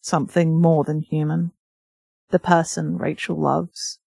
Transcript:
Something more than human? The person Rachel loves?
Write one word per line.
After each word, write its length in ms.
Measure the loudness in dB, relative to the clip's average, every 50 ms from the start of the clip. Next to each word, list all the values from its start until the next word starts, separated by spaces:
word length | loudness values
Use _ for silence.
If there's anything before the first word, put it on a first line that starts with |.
Something 600 | _ -2 -2 -2 -2 0 0 2 2 2 4 4
more 240 | 4 4 4 4 2
than 180 | 0 -2 -4 -4
human? 500 | _ -4 -2 -2 0 -2 -2 -2 -4 -6 _ _ _ _ _ _ _ _ _ _ _ _ _ _ _
The 80 | -2 0
person 580 | _ 4 2 2 2 0 -4 -6 -4 -4 -4 -4
Rachel 380 | -4 -4 -4 -6 -6 -6 -4
loves? 600 | -2 0 0 0 0 -2 -4 _ -12 -12 -12 -12 _ _